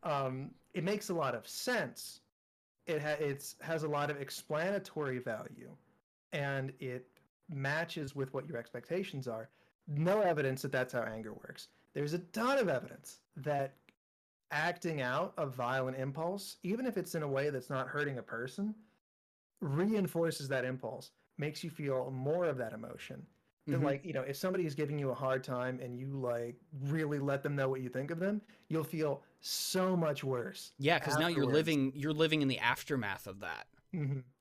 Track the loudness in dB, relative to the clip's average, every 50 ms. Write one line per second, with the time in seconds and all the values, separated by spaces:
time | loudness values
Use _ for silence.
0 | -2 0 0 0 0 0 -2 -4 -6 -8 -12 -18 _ _ _ -2 0 0 0 0
1 | 0 -2 0 0 2 0 0 -2 -6 -8 -8 -6 -2 0 0 0 0 -2 -6 -10
2 | -12 -14 -14 -16 _ _ _ _ _ _ _ _ _ _ _ _ _ -2 -2 0
3 | 2 0 0 2 2 0 0 -2 -6 -12 -12 -10 -4 -2 -2 0 0 0 2 2
4 | 2 0 0 -4 -4 -8 -8 -10 -6 _ 0 0 2 2 2 0 -2 -4 -4 -2
5 | -2 0 0 -2 -2 -2 -4 -4 -6 -8 -12 -14 -16 -16 -18 -20 _ _ _ _
6 | _ _ _ _ _ _ -4 -2 -2 0 0 0 -2 -4 -6 -6 -6 -6 -6 -6
7 | -8 -12 _ -20 _ _ _ _ _ _ -6 -2 -2 0 0 0 -2 -2 -4 -6
8 | -6 -6 -2 -4 -4 -2 -2 -6 -6 -4 -6 -8 -8 -8 _ -12 -6 -4 -2 -2
9 | -2 -2 -4 -6 -6 -4 -6 -6 -8 -10 _ _ _ _ _ _ _ -4 0 2
10 | 4 4 6 6 6 4 4 4 4 2 2 0 -2 0 2 2 0 2 0 -2
11 | -2 -2 -4 -6 -8 -8 -10 -12 -14 -14 -14 -14 -16 -18 _ _ _ _ _ -2
12 | -2 0 0 -2 -4 -4 -4 0 2 4 4 4 4 4 4 2 0 -4 -14 -14
13 | -16 -16 -18 -18 _ _ _ -8 -2 0 0 2 0 -2 -4 _ _ -20 _ _
14 | _ _ _ _ _ _ _ _ _ _ -2 0 0 0 -2 -2 -2 -2 0 0
15 | 2 2 2 2 0 0 0 -2 -2 -2 0 -2 0 2 2 2 2 0 0 -2
16 | -2 -2 -2 -2 -2 -2 -2 -2 -6 -10 -12 -8 _ -2 0 0 0 0 0 -2
17 | -2 -2 -2 -2 0 2 2 2 2 2 0 0 -4 -2 -2 -2 -2 0 0 0
18 | 0 0 0 -4 -6 -6 -6 -4 -4 -4 -4 -2 -2 -2 -4 -6 -12 _ _ _
19 | _ _ _ _ _ _ _ _ _ _ _ _ -2 0 2 4 4 4 4 2
20 | 2 2 2 2 2 2 2 -2 -4 -2 0 0 0 0 -2 -4 -4 -6 -6 -6
21 | -10 -16 _ _ _ _ _ -6 -4 -4 -4 -4 -8 -10 -8 -4 -2 0 2 2
22 | 0 -2 -4 -2 0 2 2 4 4 2 2 0 -2 -4 -4 -8 -10 -10 -12 -12
23 | -12 -12 -12 -12 -14 -16 _ _ _ _ _ _ _ -2 0 2 4 2 2 0
24 | -2 -4 -2 -2 -2 -2 -4 -2 0 0 2 2 0 0 2 0 0 0 0 0
25 | 0 0 0 0 2 2 2 2 0 -2 -2 0 0 0 -2 -4 -6 -6 -6 -6
26 | -6 -4 -4 -2 0 0 0 0 -2 -4 -6 -10 -14 _ -10 -6 -2 0 0 2
27 | 2 2 0 0 2 2 0 2 0 0 0 2 2 2 2 0 -2 -4 -2 -4
28 | -2 -2 -2 0 0 0 0 0 -4 _ -20 -20 -8 _ 0 0 0 0 0 0
29 | 2 2 0 0 -4 _ _ _ -6 -4 -2 -2 -2 0 2 2 4 4 4 4
30 | 4 4 2 0 0 0 0 0 0 -4 -6 -10 -14 -16 -10 _ 4 4 4 4
31 | 4 2 2 4 4 4 4 4 4 6 6 6 6 6 4 4 4 2 0 0
32 | 0 0 4 4 6 6 6 6 6 4 4 4 4 4 4 2 0 -2 0 0
33 | 0 0 -4 -4 -6 -12 -10 -8 -8 -8 -8 -8 -10 _ _ -20 _ _ -4 -2
34 | 0 0 -2 -2 -4 -10 _ _